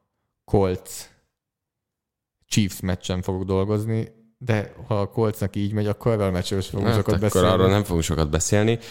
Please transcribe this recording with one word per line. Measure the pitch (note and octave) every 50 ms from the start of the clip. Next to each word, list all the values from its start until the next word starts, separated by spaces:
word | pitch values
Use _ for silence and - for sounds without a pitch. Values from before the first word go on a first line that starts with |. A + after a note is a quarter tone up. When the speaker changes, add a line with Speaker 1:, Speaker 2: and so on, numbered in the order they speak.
| _ _ _ _ _ _ _ _ _
Speaker 1:
Colts | - - G#2 G2 F#2 F#2 F#2 - - - - - - _ _ _ _ _ _ _ _ _ _ _ _ _ _ _ _ _ _ _ _ _ _ _ _ _ _ _ _
Chiefs | - - G#2+ F#2 - -
meccsen | - F#2+ F#2 F#2 - - F#2+ F#2
fogok | F#2 - F#2+ F#2 F#2+
dolgozni, | F#2 F#2+ F#2+ F#2+ G2+ G#2+ G#2 G#2+ A2+ A2+ A2 A2+ - - _ _ _ _ _
de | - A#2+ A#2 G#2+ G2 - - - - -
ha | A2+ G2+
a | G2+ F#2+
Coltsnak | - - A2+ G#2+ G#2 - - G2 -
így | G#2 G2+ G2+ G#2+
megy, | G#2+ G#2 G#2
akkor | G2+ - - A#2+
erről | A2+ G#2 G2+ G2
a |
meccsről | F#2 F2 F#2 - G#2 G2
sem | F#2 -
fogunk | - G2+ G2+ A2
Speaker 2:
Hát | A#2 A2
Speaker 1:
sokat | G2 - G#2
Speaker 2:
akkor | G2 G#2 G#2+
Speaker 1:
beszélni. | - F#2 F2+ F2+
Speaker 2:
arról | F#2 F#2 F#2 F#2
nem | G2 G#2 G2+
fogunk | G2+ F2+ E2+ D#2+
sokat | - E2 D2+ D#2+ D2
beszélni. | D2+ E2 - - G#2 G#2 G#2 A2+ A#2 A#2 - -